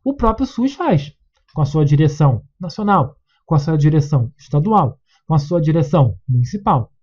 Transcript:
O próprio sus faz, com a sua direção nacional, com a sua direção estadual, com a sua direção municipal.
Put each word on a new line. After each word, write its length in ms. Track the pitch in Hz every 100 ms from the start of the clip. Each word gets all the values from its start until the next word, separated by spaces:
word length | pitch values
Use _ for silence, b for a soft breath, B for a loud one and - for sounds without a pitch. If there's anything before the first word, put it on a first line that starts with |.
O 140 | 262 277
próprio 300 | 226 220 262
sus 280 | - 262
faz, 400 | 277 339 165 139 _ _ _ _
com 80 | -
a 40 | 147
sua 180 | 156
direção 580 | 143 147 156 143 147 113 - _
nacional, 600 | 180 - 208 190 135 - _ _ _
com 80 |
a 60 | 156
sua 180 | 147 156
direção 540 | 147 156 143 143 117 _
estadual, 600 | - 147 180 214 131 - _ _ -
com 80 |
a 40 | 160
sua 220 | 143 175
direção 580 | 156 165 156 175 120 - -
municipal. 680 | 123 123 202 214 143 110 _